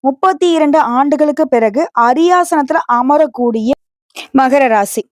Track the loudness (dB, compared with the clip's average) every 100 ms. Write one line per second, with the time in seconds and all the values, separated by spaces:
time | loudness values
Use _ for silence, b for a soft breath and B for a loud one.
0 | -4 -2 -2 0 0 2 2 2 0 0
1 | 0 0 0 0 0 0 0 -2 -4 0
2 | 0 2 2 2 0 -2 -2 -4 -2 -2
3 | 2 2 0 0 -2 -2 -2 -4 _ _
4 | _ -20 B 0 2 2 2 0 -2 -6
5 | -10